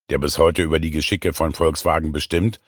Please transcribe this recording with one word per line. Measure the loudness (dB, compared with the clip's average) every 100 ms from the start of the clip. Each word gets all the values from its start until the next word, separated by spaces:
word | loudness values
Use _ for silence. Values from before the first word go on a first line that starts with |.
| -6
der | -2
bis | 0 2
heute | 2 2
über | 0 0
die | 0
Geschicke | -2 -2 -2 -2
von | -2 -2
Volkswagen | 0 0 0 0 0 0
bestimmt | -4 -2 0 0 -2